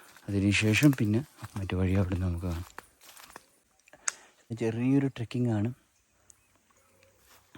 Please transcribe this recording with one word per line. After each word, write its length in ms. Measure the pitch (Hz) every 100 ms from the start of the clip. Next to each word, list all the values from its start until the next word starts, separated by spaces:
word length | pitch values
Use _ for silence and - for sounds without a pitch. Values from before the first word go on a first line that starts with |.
| - - -
അതിനുശേഷം 640 | 101 101 98 107 107 147 135
പിന്നെ 220 | 104 107 151 - - 107
മറ്റു 180 | 92 92
വഴി 160 | 92 95
അവിടെ 140 | 90
നിന്ന് 120 | 92 92
നമുക്ക് 200 | 85 92
കാണാം. 180 | 85 90 - - _ - - - - - _ _ _ _ - - - - _ - 113
ചെറിയൊരു 480 | 113 110 127 139 139 -
ട്രക്കിംഗ് 340 | 113 123 120 107
ആണ്. 120 | 110 131 _ _ _ _ - _ _ _ _ _ _ _ _ _ _ - _